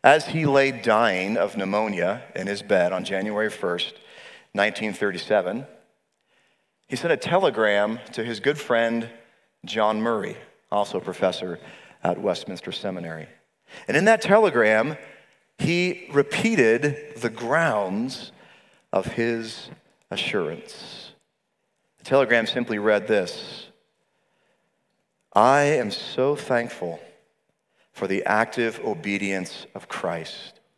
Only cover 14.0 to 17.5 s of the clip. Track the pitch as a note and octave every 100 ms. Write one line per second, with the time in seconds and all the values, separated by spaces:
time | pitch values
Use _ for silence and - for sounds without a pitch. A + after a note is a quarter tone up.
14 | G3+ A3 F3+ G#3 G#3 B2 G#2+ A2 B2 D3+
15 | - - _ _ _ _ - F3 F3+ -
16 | - C#3+ C#3 - A3+ G#3+ A2+ A#2 D3 C#3
17 | - - A#2 A2+ A#2+